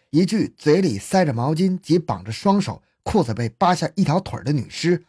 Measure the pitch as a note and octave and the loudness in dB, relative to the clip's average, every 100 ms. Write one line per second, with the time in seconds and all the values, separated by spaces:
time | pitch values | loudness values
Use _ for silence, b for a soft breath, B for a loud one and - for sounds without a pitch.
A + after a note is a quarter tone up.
0 | b D3+ F#3+ A3 - - D3 E3+ F#3 G2+ | b 0 2 0 -2 -2 2 4 2 -2
1 | - F#3+ D#3+ A#2 C3 D#3+ F#3+ F#3 - E3+ | 0 0 2 0 -2 0 0 -2 0 0
2 | D#3+ F#2+ F#2+ G#2+ G3+ G3+ - - _ _ | 0 -6 -8 -4 0 2 0 -8 _ _
3 | - G#3+ B2 G#2+ A#2 - F3 F3+ D#3 - | -2 0 0 -2 -4 0 0 2 -2 -2
4 | F#3 E3+ - - B2 D3 - - E3 F3 | 0 0 -4 -8 -4 -4 -4 -4 -2 -2